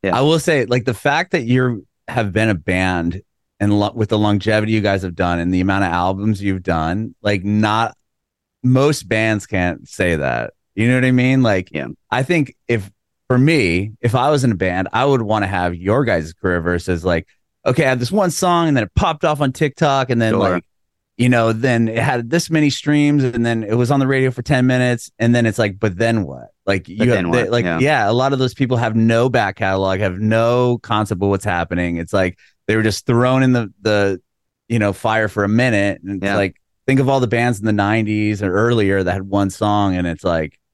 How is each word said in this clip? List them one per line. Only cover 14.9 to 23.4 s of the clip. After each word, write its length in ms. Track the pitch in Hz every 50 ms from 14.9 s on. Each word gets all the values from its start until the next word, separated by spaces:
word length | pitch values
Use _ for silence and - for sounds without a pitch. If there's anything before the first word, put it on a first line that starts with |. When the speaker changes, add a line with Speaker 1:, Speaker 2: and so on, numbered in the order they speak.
Speaker 2:
I 140 | - 110 127
would 160 | 143 139 127
wanna 260 | 113 101 107 107 101 95
have 280 | 95 92 90 87 87
your 280 | 85 87 95 107 131 147
guys' 300 | 117 101 85 78 80 82
career 280 | _ - 95 87 87
versus, 440 | 80 87 87 87 - - 90 82 82
like, 220 | 90 87 82 82 _ _ _ _ _ _ _ _
okay, 200 | - 127 156 160
I 40 | 131
had 100 | 131 123
this 120 | 120 117
one 180 | 180 214 202 185
song 360 | - - - 180 175 170 170 165
and 80 | 147
then 80 | 131 110
it 100 | 95 _
popped 280 | - - 175 160 147 -
off 160 | 160 151 139
on 140 | 147 135 127
TikTok 560 | - 160 147 131 - 170 147 139 135 131 123
and 120 | 127 117
then, 120 | 113 110 110
Speaker 1:
Sure. 60 | 98
Speaker 2:
like, 260 | 95 95 90 87 - _ _ _ _ _ _ _ _ _ _
you 140 | - 120 123
know, 240 | 127 120 117 113 110
then 340 | 110 117 135 123 117 117 110
it 120 | 110 113
had 320 | 113 - - 120 117 117
this 180 | 139 170 170 -
many 220 | 160 156 151 143
streams 520 | 135 - - 147 147 147 147 147 147 147 131
and 220 | 127 117 120